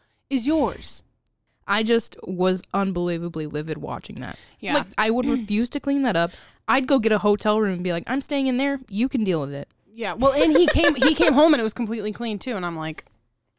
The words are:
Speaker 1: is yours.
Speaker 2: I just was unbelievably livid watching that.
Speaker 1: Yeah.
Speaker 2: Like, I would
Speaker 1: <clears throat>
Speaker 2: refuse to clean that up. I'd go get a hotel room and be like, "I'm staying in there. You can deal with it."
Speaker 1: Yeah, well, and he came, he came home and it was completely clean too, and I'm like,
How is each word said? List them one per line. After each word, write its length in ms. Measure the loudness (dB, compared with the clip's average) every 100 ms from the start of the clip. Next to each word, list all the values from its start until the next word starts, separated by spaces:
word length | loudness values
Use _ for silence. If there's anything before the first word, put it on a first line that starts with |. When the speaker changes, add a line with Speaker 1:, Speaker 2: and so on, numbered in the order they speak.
| _ _ -4
Speaker 1:
is 160 | -2 0
yours. 560 | 0 0 -4 -10 -14 -16 _ _ _ _ _ -4
Speaker 2:
I 140 | 0
just 340 | 2 0 0 -10
was 400 | -6 0 2 0 -2 -2
unbelievably 720 | -2 -2 -2 -2 -4 -6 -6
livid 320 | -6 -6 -8
watching 380 | -8 -10 -10 -12
that. 200 | -12 -12 -20 _
Speaker 1:
Yeah. 160 | -2 -2
Speaker 2:
Like, 120 | -2 -2
I 100 | 0
would 160 | 0 0
Speaker 1:
<clears throat> 100 | -2
Speaker 2:
refuse 300 | 0 -2 0
to 100 | -4
clean 240 | -2 0
that 120 | 2 0
up. 140 | 0 -4 -20 _ -2
I'd 180 | 0 2
go 140 | 2
get 120 | 2
a 60 | 2
hotel 400 | 2 2 2 2
room 120 | 0 -2
and 80 |
be 80 | -2
like, 100 | -4 -4
"I'm 140 | -4
staying 260 | -2 0 0
in 100 | 0
there. 220 | 0 -4 -4
You 180 | -2 0
can 160 | 0
deal 160 | 0 -2
with 120 | -4
it." 160 | -8 -12 _ _ -10
Speaker 1:
Yeah, 160 | -6
well, 200 | 2 2
and 220 | 4 6 6
he 100 | 6
came, 260 | 4 4
he 220 | 4 2 4
came 160 | 4
home 200 | 6 6
and 80 | 4
it 20 |
was 100 | 0
completely 380 | -4 -6 -4 -6
clean 260 | -6 -6 -6
too, 180 | -6 -6
and 80 | -4
I'm 100 | -4
like, 300 | -6 -8 -16 _ _ _ _